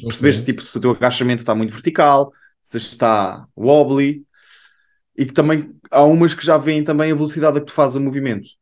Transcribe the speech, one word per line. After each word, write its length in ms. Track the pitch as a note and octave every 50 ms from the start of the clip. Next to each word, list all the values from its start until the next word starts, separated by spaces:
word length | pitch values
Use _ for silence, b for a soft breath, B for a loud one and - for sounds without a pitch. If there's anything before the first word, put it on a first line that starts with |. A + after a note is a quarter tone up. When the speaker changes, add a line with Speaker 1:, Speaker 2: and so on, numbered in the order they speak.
Speaker 1:
Ok. 60 | A#2+ A#2
Speaker 2:
perceberes, 340 | A2 - C3 C#3+ C3 G#2+
tipo, 200 | A#2 - A#2 -
se 140 | - - -
o 40 | A2+
teu 100 | G2+ B2
agachamento 500 | A#2+ - B2 B2 A#2+ - C3 B2 B2 A2+
está 120 | A#2 A#2+ A2
muito 180 | G#2+ A2 A2
vertical, 580 | G#2 - - E3 D#3 - D#3+ D3 C#3+ C#3 C#3 C#3 b b b b b b
se 140 | _ - - A#2
está 680 | A2+ - - - B2+ A2+ A2 G#2+ G2 - - G2+ B2 - _
wobbly, 680 | - G#2 B2+ D3 D3+ D3 D3 C#3 C#3 C#3 C#3 D3 D3 C#3+ _ b b b b b b b b b b b b b b b _ _
e 100 | - C#3
que 60 | C#3
também 420 | C3+ - D3 D3+ D#3+ D3+ D3+ - - _ _ _
há 140 | - C#3 C#3+
umas 300 | D3+ D#3+ E3 E3+ E3 -
que 100 | - -
já 120 | E3 D#3+ D#3
veem 260 | C3+ D#3 D#3 D3+ D3
também 280 | D#3 D3+ D3 D#3 D#3
a 20 | D#3
velocidade 440 | C#3+ D3+ D3+ D3+ E3 D3+ D#3 C#3+ D3
a 20 |
que 60 | D3
tu 60 | -
fazes 240 | - - D3 C3+ B2+
o 40 | C#3
movimento. 480 | C#3 C3+ C3 C#3 C3+ C3+ A2 G2 - - _ _